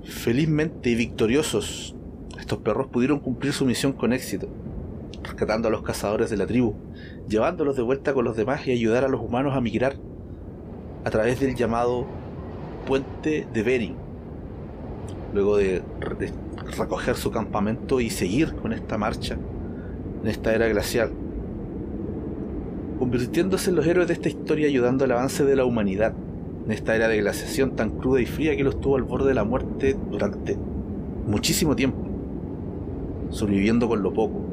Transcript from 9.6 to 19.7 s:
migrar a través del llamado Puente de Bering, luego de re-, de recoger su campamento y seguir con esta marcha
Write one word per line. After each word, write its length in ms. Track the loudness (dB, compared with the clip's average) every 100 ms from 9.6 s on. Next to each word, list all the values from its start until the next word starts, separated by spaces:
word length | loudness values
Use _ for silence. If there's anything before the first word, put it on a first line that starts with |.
migrar 360 | 0 2 0 0 -10 -12 -12 -12 -12 -12 -12 -12 -12 -6
a 60 | 0
través 300 | 2 4 4
del 140 | 2
llamado 520 | 2 2 4 2 0 -2 -8 -10 -10 -10 -10 -10 -10 0
Puente 600 | 0 0 -4 0 0 0
de 100 | 0
Bering, 340 | 2 2 0 -6 -10 -12 -12 -12 -10 -10 -12 -10 -10 -10 -10 -10 -4
luego 220 | 2 4 4
de 260 | 4 0 -2 -6
re-, 140 | -6 -4
de 160 | -6 -6 -10 -10 -8 -4
recoger 400 | -2 -2 0 0
su 140 | 0
campamento 680 | -2 -2 0 0 0 2 2
y 100 | 2
seguir 440 | 0 0 2 2 0
con 160 | -4
esta 260 | -4 -4 -2
marcha 380 | 0 -2 -4 -4 -6 -6 -8